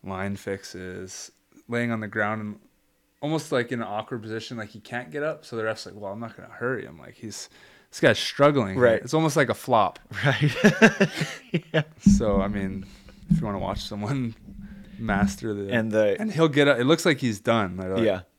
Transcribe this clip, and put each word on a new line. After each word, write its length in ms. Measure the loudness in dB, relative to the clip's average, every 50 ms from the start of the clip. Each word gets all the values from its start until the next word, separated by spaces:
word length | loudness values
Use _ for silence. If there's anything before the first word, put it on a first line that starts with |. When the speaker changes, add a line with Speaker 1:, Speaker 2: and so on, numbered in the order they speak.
| -10
Speaker 1:
Line 320 | -8 -8 -6 -6 -6 -6
fixes, 920 | -8 -6 -8 -8 -8 -8 -16 -16 -14 -14 -12 -12 -12 -12 -14 -14 -16 -16 -18 _ _ _ _ _ -20 _ -6
laying 240 | -4 -4 -2 -2 -4
on 80 | -6
the 80 | -6 -6
ground 320 | -2 -2 -2 0 -2 -4
and 180 | -6 -8 -10 -12 _ _ _ _ _ _ _ _ _ _ _ _
almost, 320 | -6 -4 -4 -4 -4 -2 -2
like, 180 | -2 0 -2
in 100 | -4 -6 -6
an 40 | -6
awkward 340 | -6 -6 -6 -6 -10 -10 -8
position, 340 | -8 -8 -8 -8 -10 -10
like, 140 | -12 -12 -12
he 100 | -14 -20
can't 300 | -14 -10 -10 -10 -10 -8 -8
get 100 | -6 -4
up. 220 | -4 -6 -8 -12
So 100 | -10 -8
the 60 | -4 -4
ref's 200 | -4 -4 -6 -8
like, 80 | -16 -14
"Well, 140 | -12 -10 -10 -10
I'm 80 | -10
not 160 | -10 -12 -14
gonna 120 | -16 -20 -18 -12
hurt 300 | -6 -4 -4 -4 -4 -6
him. 160 | -12 -14 -18
Like, 160 | -20 -20 -20
he's, 320 | _ -14 -12 -12 -12 -16 -16 _ -20 -20 -20 -20 _ _ _
this 100 | -4 4
guy's 180 | 6 6 6 4
struggling 560 | 0 -6 2 6 6 6 6 4 0 0 2
here." 80 | 4 6
Speaker 2:
Right. 200 | 6 6 4 0
Speaker 1:
It's 120 | 0 0
almost 220 | 2 2 2 2
like 140 | 2 2 2
a 40 | 0
flop. 440 | -6 0 2 4 4 4 2 0 -6 -20 _ -10 -2 0
Speaker 2:
Right. 320 | 0 2 4 2 0 0 4 4 4 6 6 4 4 6 4 -2 0 0 -4 -6 -6 -6 -14 -14 -6 -6
<laughs> 100 | -6 -6 0 -2
Yeah. 100 | -2 -2 -2 -10 2
Speaker 1:
So, 400 | 6 6 6 6 4 2 2 2
I 80 | 0 0
mean, 380 | -2 -4 -4 -4 -6 -8 -12 -14 -18 -20 -20 -20 -20 -20 -2 0
if 100 | 0 0
you 60 | 2
wanna 120 | -2 -4 -4
watch 260 | -4 -4 -4 -6 -6
someone 500 | -10 -8 -6 -4 -4 -4 -4 -4 -6 -8 -12 -20 -20 -18 -18 -16
<laughs> 320 | -18 -18 -18 -20 -20 -14 -10
master 540 | -4 -2 0 2 2 0 0 -4 -6 -6 -4
the 160 | -4 -4 0
Speaker 2:
And 200 | 0 0 0 2 2
the 240 | 4 4 4 2 0
Speaker 1:
and 120 | -2 -4 2
he'll 160 | 2 2 4
get 200 | 4 4 4 4
up. 100 | 4 4
It 60 | 4
looks 200 | 2 2 4 4
like 120 | 0 0 2
he's 220 | 0 -2 -2 -2
done. 360 | _ 2 2 2 2 -2 -4
They're 180 | -6 -6 -4 0
like, 100 | 2 2
Speaker 2:
Yeah. 160 | 2 2 0 -4 _ _